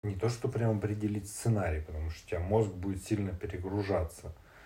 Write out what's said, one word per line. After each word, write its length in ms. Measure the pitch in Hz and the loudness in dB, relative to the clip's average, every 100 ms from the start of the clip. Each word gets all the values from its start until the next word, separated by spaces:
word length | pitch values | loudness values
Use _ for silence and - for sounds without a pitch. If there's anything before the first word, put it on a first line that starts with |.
не 120 | 104 | -6
то, 140 | 95 113 | 0 0
что 200 | 123 123 | 0 -2
прям 300 | 113 113 107 | 2 2 2
определить 500 | 104 104 107 104 101 | 0 0 0 0 -4
сценарий, 520 | - 120 107 85 78 | 0 2 4 4 0
потому 300 | 78 78 80 | -2 -4 -4
что 140 | - - | -6 -4
у 20 | |
тебя 100 | 90 | -2
мозг 320 | 90 107 104 | 4 4 4
будет 300 | 92 95 95 | 0 -4 -4
сильно 280 | - 107 98 | 0 0 0
перегружаться. 1000 | 87 - 90 92 104 101 87 80 - 82 - - - | -4 -6 -6 -2 -2 2 0 0 -6 -14 -14 -20 -20